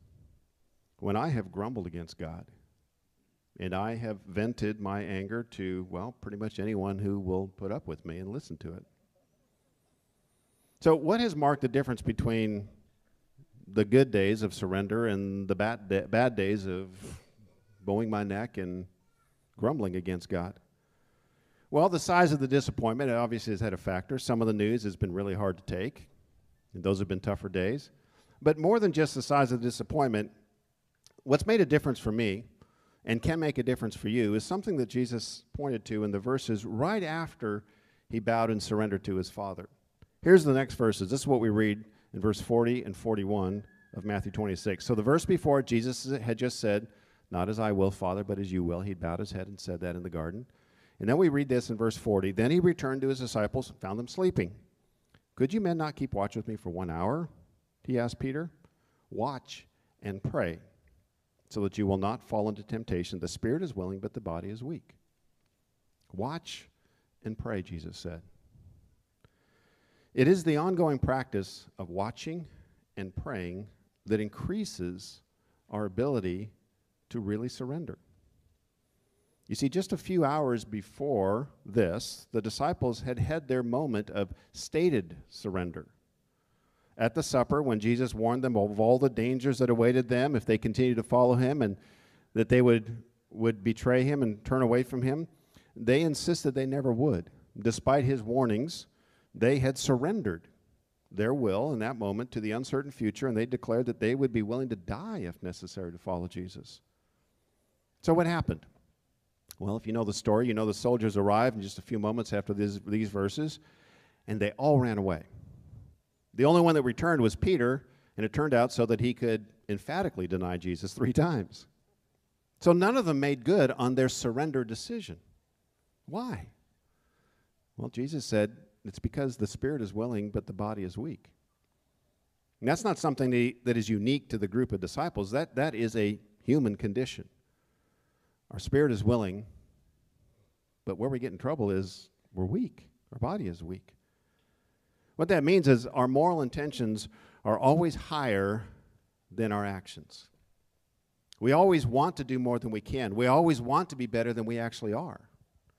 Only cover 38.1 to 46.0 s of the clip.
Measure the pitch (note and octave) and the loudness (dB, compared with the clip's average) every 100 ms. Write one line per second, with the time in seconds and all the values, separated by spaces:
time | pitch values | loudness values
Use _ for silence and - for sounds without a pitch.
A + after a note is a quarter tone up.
38.1 | A2+ A2 A2+ A2+ G#2+ - G#2+ G#2+ G2 G2+ | -4 2 2 4 0 0 0 2 0 -2
39.1 | F#2 F2+ - G2+ F#2 F#2+ _ _ _ - | -2 -4 -8 -10 -10 -14 _ _ _ -20
40.1 | _ E3 F#3 D3+ C3 B2+ - A2+ G2+ F#2+ | _ 8 8 8 2 2 0 2 2 -2
41.1 | C3+ C#3+ B2+ A2+ G#2 G#2+ G#2 A2 _ _ | -2 2 2 4 4 4 0 -6 _ _
42.1 | - G#2 G#2 - A#2 A#2 B2 - F#2 A2+ | -2 0 0 2 2 4 0 -4 -8 -4
43.1 | G#2 G2 G#2 F#2 G#2 G#2+ _ _ - G2+ | -2 0 -2 -2 -4 -8 _ _ -10 -4
44.1 | G2+ G2+ G#2+ G#2 F#2 G#2+ F#2 - A2 G#2+ | -4 -4 -4 -4 -4 -4 -4 -2 0 2
45.1 | D#3 - F3+ D#3 C#3 B2 A#2 B2 B2 | 2 2 0 2 2 2 0 0 -6